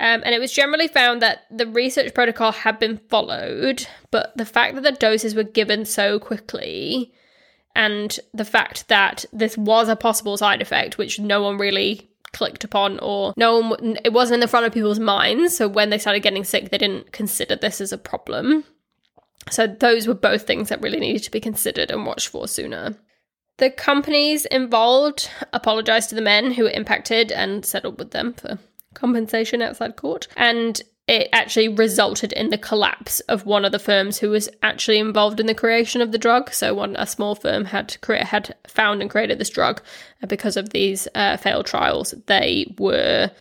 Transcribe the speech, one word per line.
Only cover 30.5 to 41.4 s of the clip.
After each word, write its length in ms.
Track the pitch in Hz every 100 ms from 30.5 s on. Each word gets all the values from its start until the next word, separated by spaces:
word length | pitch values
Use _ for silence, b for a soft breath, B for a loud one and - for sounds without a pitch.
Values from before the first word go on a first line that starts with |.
| 233 233 214 - _ -
it 200 | 226 -
actually 360 | 233 208 226 220
resulted 640 | 214 220 196 202 - 202
in 180 | - 220
the 80 | 214
collapse 640 | - 220 196 - - -
of 240 | - 196
one 200 | 202 208
of 80 | 196
the 60 | 202
firms 400 | - 202 196 208
who 120 | 208
was 180 | 214 208 -
actually 360 | 214 - - 214
involved 420 | 214 214 208 214
in 60 | 220
the 80 |
creation 460 | 220 226 226 226 247
of 120 | 240
the 60 | 220
drug. 340 | 233 247 277
So 220 | - 220
one, 200 | 202 202 202
a 100 | 202
small 280 | - 208
firm 300 | 208 - 208
had 360 | 196 202 208 -
cre-, 220 | - 220
had 300 | - 208 208 - -
found 320 | - 214 208
and 100 | 202
created 280 | 208 220 -
this 120 | 214
drug, 320 | - - 214 - B B B
and 80 | 196
because 280 | 202 220 196
of 140 | 208
these, 380 | 202 196 196 -
uh, 220 | 220 202
failed 300 | -